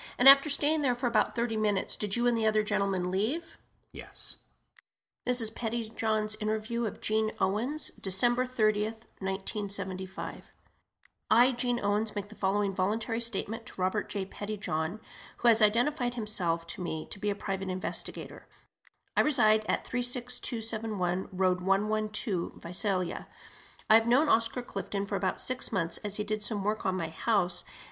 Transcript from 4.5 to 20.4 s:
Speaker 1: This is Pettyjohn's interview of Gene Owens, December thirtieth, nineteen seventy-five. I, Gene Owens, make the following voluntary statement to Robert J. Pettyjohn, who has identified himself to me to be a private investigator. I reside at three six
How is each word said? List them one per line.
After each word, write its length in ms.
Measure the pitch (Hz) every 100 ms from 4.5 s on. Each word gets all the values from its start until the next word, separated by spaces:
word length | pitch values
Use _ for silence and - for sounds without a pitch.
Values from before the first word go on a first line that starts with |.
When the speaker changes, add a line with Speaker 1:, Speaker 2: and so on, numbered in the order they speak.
| _ _ _ _ _ _ _
Speaker 1:
This 160 | - 247
is 100 | 220
Pettyjohn's 880 | - 233 240 214 - 220 214 214 -
interview 460 | 214 220 208 233 233
of 140 | 180
Gene 300 | - 214 220 -
Owens, 540 | 190 202 254 302 - -
December 460 | 196 185 247 240 254
thirtieth, 580 | - 214 208 214 226 - -
nineteen 480 | 190 190 - 214 202
seventy-five. 840 | - 190 185 190 180 165 - - _ _ _ _ _ _ _ -
I, 220 | 220 262
Gene 260 | 240 247 240
Owens, 380 | 208 208 220 -
make 140 | 196
the 40 |
following 400 | 185 190 202 202
voluntary 460 | 185 185 226 - 233
statement 460 | 233 190 - 220 -
to 80 | -
Robert 280 | 185 214 -
J. 160 | 208
Pettyjohn, 720 | 190 - 202 208 - 160 160 208 - - - -
who 120 | 240
has 120 | 220
identified 540 | 208 220 269 285 247
himself 520 | 240 214 - 175 165 -
to 120 | -
me 260 | 175 156 156
to 80 | -
be 80 | 208
a 60 |
private 340 | 202 - 190 185
investigator. 800 | 185 180 175 - 170 160 - - - _ _ _ _ _
I 60 | -
reside 420 | 247 262 214 214 214
at 180 | 185 -
three 160 | 247
six 380 | 240 254 247 -